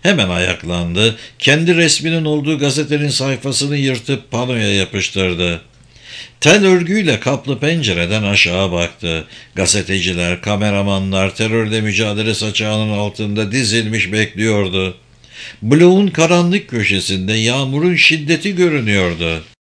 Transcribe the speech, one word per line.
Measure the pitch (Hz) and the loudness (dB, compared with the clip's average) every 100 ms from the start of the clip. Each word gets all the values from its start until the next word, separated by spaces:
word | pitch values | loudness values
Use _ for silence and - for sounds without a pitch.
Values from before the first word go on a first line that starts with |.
Hemen | 175 185 95 | 2 2 2
ayaklandı. | 87 90 87 82 87 85 87 113 110 - _ | 0 -2 -2 -4 -4 -2 2 0 0 -14 _
Kendi | - 147 165 170 | 0 2 2 2
resminin | 165 - 160 165 156 | 2 0 -2 -2 0
olduğu | 151 143 151 | -2 -2 0
gazetenin | 143 135 139 147 147 | 0 0 -2 -2 0
sayfasını | - 135 131 139 127 143 143 | -2 -2 -2 -4 -4 -2 0
yırtıp | 135 123 113 135 - | 0 -2 -4 -6 -4
panoya | 117 127 123 101 | -4 -2 0 2
yapıştırdı. | 101 92 101 90 95 92 85 87 85 - _ - - - - - _ | 2 0 -2 -4 0 0 0 -2 -4 -10 _ -20 -20 -20 -20 -20 _
Tel | 143 202 190 | 4 6 6
örgüyle | 185 170 208 175 113 | 4 2 0 0 0
kaplı | 127 135 135 127 | 0 -2 -4 -4
pencereden | 147 165 117 85 87 107 | -2 0 0 0 0 0
aşağı | 101 101 87 90 95 | 0 2 2 0 0
baktı. | 87 85 - 87 82 76 - - - | 0 -4 -4 -6 -6 -8 -20 -12 -4
Gazeteciler, | 90 104 92 95 87 87 87 87 | 0 0 0 -2 0 -2 -2 -2
kameramanlar | 104 104 104 101 101 98 95 95 95 - | -2 -2 0 0 0 -2 0 0 -2 -2
terörle | 110 113 110 110 | -2 0 0 -2
mücadele | 107 101 107 104 110 | -2 -2 -2 -2 -2
saçağının | 101 110 98 107 107 107 104 | -2 -4 -4 -2 -2 0 -2
altında | 104 - 104 104 104 | -4 -4 -4 -2 -2
dizilmiş | 123 117 113 107 110 101 | -2 0 0 0 -2 -2
bekliyordu. | 107 107 90 110 104 95 95 92 - _ _ - - - - | -2 -2 0 0 2 0 -2 -4 -6 _ _ -20 -20 -20 -8
Bloğun | 107 147 175 185 202 | 2 6 6 6 2
karanlık | 156 160 175 175 202 208 | 2 2 4 4 0 -2
köşesinde | 117 101 98 87 95 95 | -2 0 0 -2 -4 0
yağmurun | 110 113 131 135 139 175 160 | 0 0 0 -2 0 2 4
şiddeti | - 156 147 160 208 180 | 2 2 0 -2 0 0
görünüyordu. | 175 151 110 101 90 82 85 82 78 _ | 2 2 2 2 2 0 -4 -4 -8 _